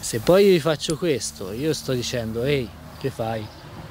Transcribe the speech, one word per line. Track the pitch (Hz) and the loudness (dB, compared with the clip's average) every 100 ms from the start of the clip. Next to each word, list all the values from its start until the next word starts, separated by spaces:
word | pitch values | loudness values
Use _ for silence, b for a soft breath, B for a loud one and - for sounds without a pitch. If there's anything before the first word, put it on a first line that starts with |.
| - | -6
Se | 117 | -4
poi | - 180 202 | 4 6 8
io | |
gli | 180 | 6
faccio | 147 147 - 156 | 4 -2 -2 -4
questo, | 175 131 - - 95 | 0 -2 -4 -10 -10
io | 107 156 | -4 -2
sto | 147 - | -2 -2
dicendo, | 127 120 123 113 113 | -4 -2 -4 -4 -4
"Ehi, | 127 143 113 - - - | -2 -2 -4 -12 -18 -8
che | 135 | -8
fai?" | - 113 113 107 - - - - | -4 -4 -4 -8 -14 -18 -16 -16